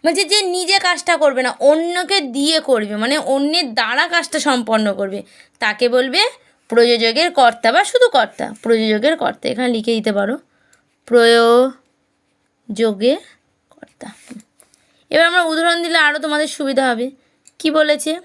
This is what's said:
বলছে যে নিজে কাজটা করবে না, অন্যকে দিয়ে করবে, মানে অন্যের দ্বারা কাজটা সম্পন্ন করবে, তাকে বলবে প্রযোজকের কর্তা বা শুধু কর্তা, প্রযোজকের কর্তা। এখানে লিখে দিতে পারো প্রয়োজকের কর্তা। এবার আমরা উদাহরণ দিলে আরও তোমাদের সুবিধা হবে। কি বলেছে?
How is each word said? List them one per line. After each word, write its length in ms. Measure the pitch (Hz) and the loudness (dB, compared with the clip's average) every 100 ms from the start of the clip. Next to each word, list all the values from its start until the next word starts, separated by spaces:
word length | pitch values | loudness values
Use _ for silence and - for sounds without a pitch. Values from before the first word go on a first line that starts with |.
বলছে 200 | 320 339 | 0 -2
যে 180 | 381 415 | 0 0
নিজে 360 | 381 359 359 392 | 0 -4 0 0
কাজটা 380 | 381 339 - 330 | 0 -4 -2 0
করবে 260 | 294 254 | 2 0
না, 80 | 254 | -4
অন্যকে 680 | - 277 311 339 349 359 392 | 2 2 2 0 -4 0 -2
দিয়ে 400 | 277 247 285 320 | -2 -2 0 0
করবে, 360 | 311 240 208 208 | 0 0 0 -4
মানে 220 | 233 294 | -2 -2
অন্যের 560 | - 269 285 339 285 | -2 -2 0 -2 -2
দ্বারা 340 | 226 226 262 339 | -4 -2 -2 0
কাজটা 320 | 339 311 311 | -2 -2 -4
সম্পন্ন 540 | 294 254 220 220 214 | 0 -2 0 0 0
করবে, 300 | 196 196 196 - _ _ _ | -2 -6 -8 -14 _ _ _
তাকে 300 | 220 208 240 | -4 0 0
বলবে 320 | 247 262 330 453 - _ _ _ | 0 0 0 0 -4 _ _ _
প্রযোজকের 600 | 233 240 233 226 233 339 | 2 4 2 0 0 0
কর্তা 420 | 349 240 226 226 | 4 2 4 0
বা 120 | 294 | 2
শুধু 240 | 403 494 480 | 0 2 4
কর্তা, 460 | 277 226 - - 214 | 2 0 -4 -10 -8
প্রযোজকের 540 | 226 226 220 214 269 320 | -2 0 2 0 0 0
কর্তা। 320 | 247 - - | -4 -4 -6
এখানে 200 | 233 254 | -4 -2
লিখে 240 | 226 220 | -2 -2
দিতে 200 | 226 220 | -2 -2
পারো 260 | 202 202 - _ _ _ _ _ _ - | -2 -4 -6 _ _ _ _ _ _ 0
প্রয়োজকের 2000 | 233 233 233 233 240 262 - _ _ _ _ _ _ _ _ - 208 226 196 233 277 - _ _ _ _ | 4 6 4 4 4 2 -4 _ _ _ _ _ _ _ _ -14 -4 -2 0 0 -2 -6 _ _ _ _
কর্তা। 440 | _ - _ 220 - - 233 _ _ _ _ _ _ _ | _ -20 _ -20 -20 -20 -20 _ _ _ _ _ _ _
এবার 160 | 302 339 | 2 2
আমরা 160 | 359 | 2
উদাহরণ 400 | 330 320 339 339 | 0 0 0 0
দিলে 160 | 339 330 | 0 0
আরও 200 | 294 294 | 0 0
তোমাদের 280 | 302 294 302 | -4 -2 -4
সুবিধা 440 | - 277 269 262 | -4 -2 0 0
হবে। 200 | 226 254 269 _ _ _ _ | -2 -6 -10 _ _ _ _
কি 120 | 320 | -2
বলেছে? 500 | 311 302 302 311 330 | 2 2 0 -2 -6